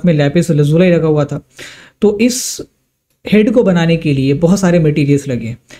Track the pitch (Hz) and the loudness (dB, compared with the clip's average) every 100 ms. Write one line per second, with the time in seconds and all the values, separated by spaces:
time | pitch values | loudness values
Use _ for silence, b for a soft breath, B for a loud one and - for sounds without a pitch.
0 | 180 151 143 175 160 151 147 160 185 170 | 0 0 0 0 0 0 2 2 2 2
1 | 156 151 143 139 - B B B B _ | 0 0 -2 -8 -14 B B B B _
2 | 202 208 240 - - - - _ _ _ | -2 2 -2 -2 -8 -12 -16 _ _ _
3 | _ _ - 208 214 240 196 175 165 165 | _ _ 0 2 2 2 2 2 0 0
4 | 156 139 135 139 170 196 185 175 156 147 | 0 -2 0 0 0 2 2 2 2 0
5 | 143 139 135 123 113 120 _ B | 0 0 -2 -6 -8 -12 _ B